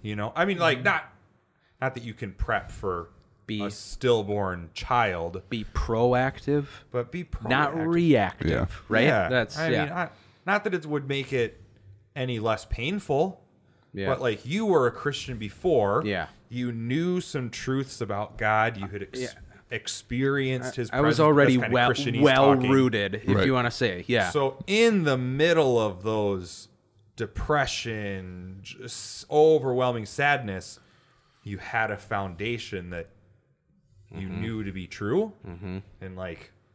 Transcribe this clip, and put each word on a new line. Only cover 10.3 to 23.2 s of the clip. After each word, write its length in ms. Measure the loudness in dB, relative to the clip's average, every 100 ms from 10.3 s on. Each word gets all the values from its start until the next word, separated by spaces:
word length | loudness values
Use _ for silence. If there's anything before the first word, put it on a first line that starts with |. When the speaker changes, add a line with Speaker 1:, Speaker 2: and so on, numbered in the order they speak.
| _
Speaker 1:
not 200 | -4 -2
that 100 | -2
it 100 | -4 -2
would 200 | -4 -2
make 240 | -4 -2
it 280 | 0 -2 -4 -20 _ -20 -20 _ -6
any 240 | -4 -2
less 240 | 0 -2
painful, 760 | -4 -6 -4 -4 0 0 0 -4 _ _ _ _ _
Speaker 2:
Yeah. 120 | -6 -2
Speaker 1:
but, 120 | 0
like, 240 | 0 -2
you 220 | -4 -2 2
were 220 | 4 4
a 20 |
Christian 480 | 0 -4 -6 -8 -8
before. 640 | -10 -4 2 4 4 2
Speaker 2:
Yeah. 220 | 0 -2 -6 -12 -12
Speaker 1:
You 240 | -6 -6
knew 480 | -6 -4 -2 0 -2
some 280 | -4 -6 -6
truths 500 | -6 -4 -2 -4 -6
about 360 | -6 -6 -6 -2
God. 380 | 2 2 2 -2
You 120 | -8
had 140 | -10
ex- 180 | -10 -8
Speaker 2:
Yeah. 80 | -8 -10 -20 -20 -12
Speaker 1:
experienced 1040 | -10 -8 -10 -6 -2 0 0 -2 -2 -4 -6
Speaker 2:
I, 20 |
Speaker 1:
His 100 | -4
Speaker 2:
I 80 | 2
was 20 | 2 6
Speaker 1:
presence. 40 |
Speaker 2:
already 360 | 6 8 8 6
Speaker 1:
That's 80 | 4
kinda 80 |
Speaker 2:
well, 160 | 4 4
Speaker 1:
Christianese 320 | 2 0 4
Speaker 2:
well 320 | 6 8 6
Speaker 1:
talking. 160 | 6 4
Speaker 2:
rooted, 440 | 4 4 2 -2 -2